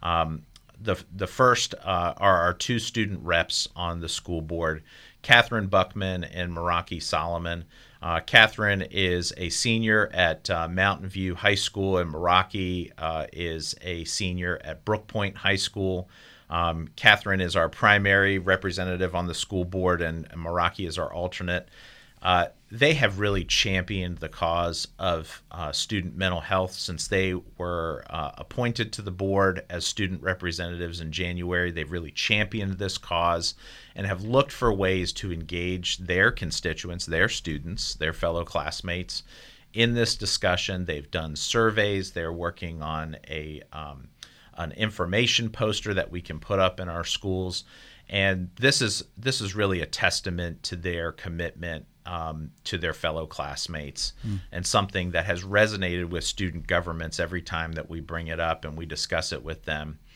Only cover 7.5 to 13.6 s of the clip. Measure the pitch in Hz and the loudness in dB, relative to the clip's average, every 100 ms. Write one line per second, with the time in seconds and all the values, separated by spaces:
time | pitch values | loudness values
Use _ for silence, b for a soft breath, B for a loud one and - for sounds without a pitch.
7.5 | 85 87 b b b 82 82 - 117 110 | -6 -8 b b b -2 -2 4 8 8
8.5 | - 104 98 85 95 92 87 85 - 85 | 6 2 2 0 0 2 2 -2 -4 -4
9.5 | - 120 113 113 107 101 90 85 80 - | 0 2 2 4 4 4 4 2 2 -2
10.5 | 85 82 90 98 76 92 95 92 90 104 | -2 0 2 2 2 -4 -4 -4 2 2
11.5 | 98 - 104 95 92 85 76 87 90 - | 2 0 -2 0 2 0 0 4 4 4
12.5 | 104 90 90 82 - 80 80 69 - 85 | -2 -2 -4 -6 -6 -4 -4 -6 -6 -4
13.5 | 80 | -4